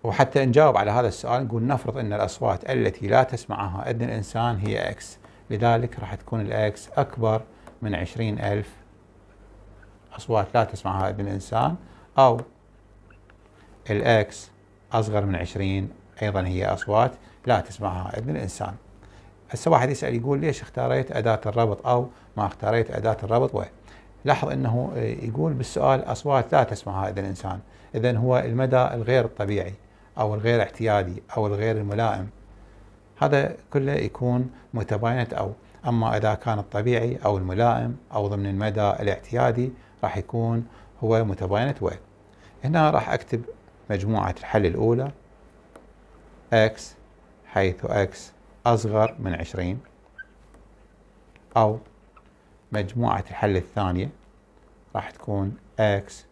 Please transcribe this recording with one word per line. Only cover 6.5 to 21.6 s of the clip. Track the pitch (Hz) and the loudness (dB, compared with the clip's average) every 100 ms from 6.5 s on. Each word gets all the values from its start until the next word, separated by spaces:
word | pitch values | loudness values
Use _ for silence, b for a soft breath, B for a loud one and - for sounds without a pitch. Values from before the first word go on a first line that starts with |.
| 110 107 - - | 0 -2 -2 -4
أكبر | - - 127 113 110 113 B B B | -2 -2 0 0 0 -4 B B B
من | 110 | -4
عشرين | 87 90 117 113 104 | -4 -4 -4 -4 -2
ألف. | 104 101 98 - - - _ - - - - - - - - - - | -2 -2 -4 -16 -20 -20 _ -20 -20 -20 -20 -20 -20 -20 -20 -20 -20
أصوات | - - 110 95 | -14 0 0 2
لا | 120 | 2
تسمعها | 110 107 95 95 95 | 0 -2 -4 -2 -2
إذن | 101 | -2
الإنسان، | 101 98 - 113 135 175 B B B - | -6 -6 -4 0 0 -2 B B B 6
أو | 131 117 - _ _ - _ - - - - - - B B B - | 6 6 -4 _ _ -20 _ -20 -20 -20 -20 -20 -20 B B B -4
الإكس | 104 120 113 104 - - - _ _ _ | 0 4 4 2 -8 -20 -20 _ _ _
أصغر | 117 107 107 | -2 0 0
من | 101 | 0
عشرين، | 90 85 101 95 98 95 - - - | -2 -4 -2 -2 -2 -4 -10 -20 -4
أيضًا | 107 98 92 | -2 -2 -2
هي | 90 | -2
أصوات | 98 95 - 104 123 - B B | -2 -2 2 2 2 -2 B B
لا | 127 110 | 0 0
تسمعها | - - 101 90 95 - | 0 -6 -6 -4 -6 -8
إذن | 120 | -6
الإنسان. | 151 92 - - - - - B B B - - | -6 -8 -8 -8 -10 -18 -20 B B B -20 -14
هسه | - 165 | -4 4
واحد | 147 127 | 4 4
يسأل | 139 135 | -2 -2
يقول: | 117 127 143 | -2 -2 0
"ليش | 156 - | -2 -4
اختاريت | - - 123 131 127 | -8 -4 0 0 -2
أداة | - 113 107 | -2 0 0
الربط | 110 113 | 0 2